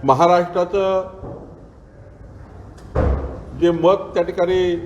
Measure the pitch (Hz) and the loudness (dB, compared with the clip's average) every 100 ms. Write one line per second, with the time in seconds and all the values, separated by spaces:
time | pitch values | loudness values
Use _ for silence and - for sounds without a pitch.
0 | 139 131 175 175 175 190 175 202 190 190 | 2 4 6 4 2 -2 -2 0 0 -2
1 | - - - - - - - - - - | -4 -12 -16 -16 -18 -20 -20 -20 -20 -20
2 | - - - - - - - - - - | -20 -20 -20 -20 -20 -20 -20 -20 -6 -2
3 | - - - - - 127 170 170 165 196 | 0 0 -4 -12 -14 0 2 4 4 2
4 | - - 175 180 175 185 180 170 | 0 -4 -4 -2 0 2 0 -2